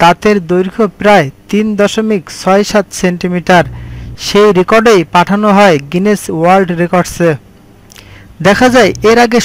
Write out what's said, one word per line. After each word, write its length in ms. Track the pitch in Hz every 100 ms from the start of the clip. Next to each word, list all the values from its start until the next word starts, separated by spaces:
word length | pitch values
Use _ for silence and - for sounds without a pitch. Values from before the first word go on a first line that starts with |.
দাঁতের 340 | 165 175 214 202 165
দৈর্ঘ্য 380 | 180 185 - 214 -
প্রায় 280 | 202 202 135 - -
তিন 180 | 202 214 208
দশমিক 460 | 202 - 220 208 - -
ছয় 240 | 190 196 208
সাত 160 | 214 - -
সেন্টিমিটার। 640 | 180 175 180 175 165 180 151 - - - - -
সেই 280 | - 202 214 185
রেকর্ডেই 420 | 180 220 226 202 156
পাঠানো 340 | 175 175 202 214 196
হয় 180 | 202 151 143
গিনেস 300 | 175 202 208 - 170
ওয়ার্ল্ড 300 | 170 190 185 170
রেকর্ডসে। 480 | 175 180 170 - 170 147 - - _ _ - - - - - - 170
দেখা 220 | 202 254
যায় 220 | 247 196 -
এর 160 | 208 233
আগে 140 | 240 233